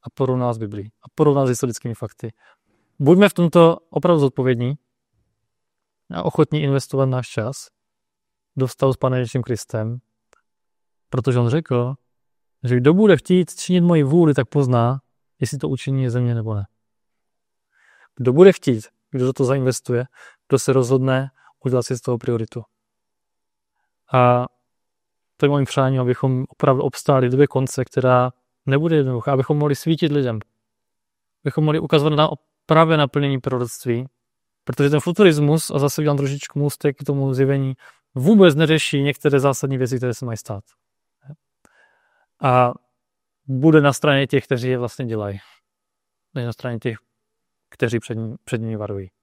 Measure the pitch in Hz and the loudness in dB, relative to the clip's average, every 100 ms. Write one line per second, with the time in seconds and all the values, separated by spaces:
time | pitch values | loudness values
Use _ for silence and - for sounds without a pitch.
0 | - - 131 127 123 113 110 104 101 _ | -18 -6 -2 0 -2 -4 -8 -10 -14 _
1 | - - 151 139 131 123 127 113 120 113 | -20 0 2 2 0 0 -4 -6 -10 -10
2 | 110 _ 113 - _ _ _ _ _ _ | -12 _ -16 -16 _ _ _ _ _ _
3 | 139 180 202 - 170 175 165 165 _ - | 4 6 4 2 2 6 4 4 _ -4
4 | 175 165 139 - 131 120 123 147 _ _ | 0 2 0 0 -2 -2 -4 -8 _ _
5 | _ _ _ _ _ _ _ _ _ _ | _ _ _ _ _ _ _ _ _ _
6 | _ 175 - - 151 147 147 139 - 135 | _ -8 -6 -6 -6 -4 -2 -4 -4 -4
7 | 135 127 120 - 110 143 - _ _ _ | -2 -4 -6 -8 -8 -10 -18 _ _ _
8 | _ _ _ _ _ - 131 - 135 131 | _ _ _ _ _ -6 -6 -2 -2 0
9 | 135 127 120 131 117 117 - 113 110 123 | -2 -2 -4 -6 -6 -8 -6 -6 -6 -8
10 | _ _ _ _ _ _ _ _ _ _ | _ _ _ _ _ _ _ _ _ _
11 | _ 127 120 123 120 143 160 123 120 135 | _ -4 0 0 2 0 -2 -2 -2 -6
12 | _ _ _ _ _ _ 123 123 127 180 | _ _ _ _ _ _ -2 2 4 4
13 | 214 160 - 185 170 - - 180 175 165 | 6 4 4 0 0 -6 -2 2 4 2
14 | 139 165 165 143 123 147 131 123 117 135 | 2 4 4 2 0 0 2 2 0 -2
15 | _ _ _ _ 127 139 156 135 - 135 | _ _ _ _ -8 -6 -6 -6 -4 -4
16 | 131 120 123 117 110 107 98 _ _ _ | -2 -2 -2 -4 -6 -8 -8 _ _ _
17 | _ _ _ _ _ _ _ _ _ _ | _ _ _ _ _ _ _ _ _ _
18 | _ _ 123 131 185 180 - 117 - _ | _ _ 0 6 6 6 -2 -4 -4 _
19 | _ 135 127 131 127 135 131 120 - 123 | _ -4 -4 0 0 0 0 -4 -4 -6
20 | 127 _ - _ _ 135 - 135 120 135 | -6 _ -20 _ _ -2 2 0 2 0
21 | 131 131 135 _ _ _ 131 123 120 127 | 0 -2 -4 _ _ _ -4 -2 -2 -6
22 | - 120 - 117 110 - 110 _ _ _ | -6 -6 -4 -4 -6 -12 -16 _ _ _
23 | _ _ _ _ _ _ _ _ _ _ | _ _ _ _ _ _ _ _ _ _
24 | _ 127 123 123 127 _ _ _ _ _ | _ 2 4 2 -2 _ _ _ _ _
25 | _ _ _ _ 143 143 135 - 135 131 | _ _ _ _ 0 2 0 0 0 0
26 | 123 123 135 127 131 _ - 131 143 - | -2 0 -2 -2 -6 _ 0 2 0 -4
27 | - 135 123 127 143 131 131 - 127 - | 0 2 2 2 2 2 -4 -6 -6 -2
28 | 127 127 127 - _ _ - 139 165 160 | 2 2 2 -4 _ _ -2 0 2 0
29 | 135 123 110 135 131 147 147 139 - 160 | 0 -2 -2 -2 0 0 0 -2 -2 -2
30 | 165 147 127 110 - _ _ _ _ _ | 0 0 -2 -6 -10 _ _ _ _ _
31 | _ _ _ _ 147 147 156 156 165 156 | _ _ _ _ -6 -2 0 0 0 0
32 | 147 151 156 151 _ _ _ 156 165 160 | 2 0 -2 -2 _ _ _ 2 4 2
33 | 143 147 143 135 131 123 123 - 127 117 | 0 0 -2 -2 -4 -4 -6 -8 -6 -4
34 | 131 _ _ _ _ _ - 127 143 147 | -6 _ _ _ _ _ -12 -2 0 0
35 | 175 175 202 151 147 156 - - 143 - | -2 4 4 4 2 0 -2 -2 -2 0
36 | 151 143 139 143 - - 143 - 147 135 | -2 0 -2 -6 -8 -4 -4 -2 -4 -4
37 | 139 139 135 131 135 139 135 131 - _ | -6 -2 -2 0 0 0 -2 -6 -14 _
38 | _ - 139 220 180 143 160 160 - 143 | _ -2 4 8 8 6 2 2 0 -2
39 | 143 139 151 139 139 135 139 131 127 127 | -2 0 0 2 2 -2 -4 -4 -4 -4
40 | 123 113 127 110 - 101 - _ _ _ | -4 -6 -8 -10 -10 -14 -14 _ _ _
41 | _ _ 131 151 _ _ _ _ _ _ | _ _ -20 -20 _ _ _ _ _ _
42 | _ _ _ _ 139 127 123 - _ _ | _ _ _ _ 0 2 2 -2 _ _
43 | _ _ _ _ - 131 151 156 143 131 | _ _ _ _ -8 0 4 6 4 0
44 | 156 139 139 139 - 127 123 127 120 - | 0 0 0 -2 -2 -6 -2 -4 -6 -8
45 | 123 110 101 98 - _ _ _ _ _ | -8 -6 -6 -10 -14 _ _ _ _ _
46 | _ _ _ 143 120 113 127 117 123 110 | _ _ _ -10 -10 -8 -8 -6 -8 -10
47 | _ _ _ _ _ _ _ _ 120 117 | _ _ _ _ _ _ _ _ -4 -4
48 | - 110 113 117 - 120 110 110 104 101 | -6 -10 -10 -12 -8 -8 -6 -8 -8 -10
49 | 92 _ | -12 _